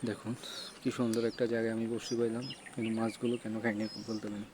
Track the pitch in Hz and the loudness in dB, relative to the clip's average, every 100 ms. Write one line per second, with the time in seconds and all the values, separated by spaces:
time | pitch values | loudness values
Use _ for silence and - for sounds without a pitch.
0 | 120 101 107 127 - - - - 131 120 | -2 -2 -2 -4 -6 -8 -10 -4 -2 2
1 | 120 113 113 - 120 117 113 113 113 117 | 2 4 2 2 2 4 2 2 0 0
2 | - 117 117 113 131 - - - 113 110 | 0 2 2 2 -4 -8 -10 -2 0 2
3 | 113 - 120 120 113 110 117 104 107 - | 2 2 0 0 -2 0 2 2 -2 -4
4 | 107 110 107 104 107 | -6 -4 -4 -6 -8